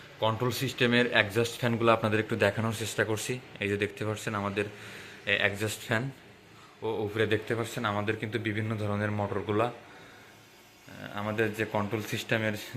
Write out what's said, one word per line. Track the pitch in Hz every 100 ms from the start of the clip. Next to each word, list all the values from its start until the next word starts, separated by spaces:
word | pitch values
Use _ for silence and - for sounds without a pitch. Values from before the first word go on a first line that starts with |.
| - -
কন্ট্রোল | 110 107 123
সিস্টেমের | 113 127 - 123 120 120
অ্যাডজাস্ট | 113 107 101 117 -
ফ্যানগুলো | 123 117 117
আপনাদের | 113 110 107
একটু | 110 113
দেখানোর | 104 98 113 107
চেষ্টা | 107 -
করছি। | 107 107 - 127 - -
এই | 101
যে | 101
দেখতে | 101 -
পাচ্ছেন | 107 107 -
আমাদের, | 104 101 98 104 - - - - - -
এ, | 101
অ্যাডজাস্ট | 101 101 107 -
ফ্যান | - 113 135 - - - - - - -
ও | 110
উপরে | 107 107 107 107
দেখতে | 104 -
পাচ্ছেন | 113 110 -
আমাদের | 113 104 104 107
কিন্তু | 110 110
বিভিন্ন | 107 104 107 110
ধরনের | 104 101 104
মোটরগুলা, | 104 101 98 - 104
আহ, | 120 - - - - - - - - - - - - 101 101 104
আমাদের | 104 107 110
যে | 104
কন্ট্রোল | 107 107 101 110
সিস্টেমের | 104 110 - 113 110 104 -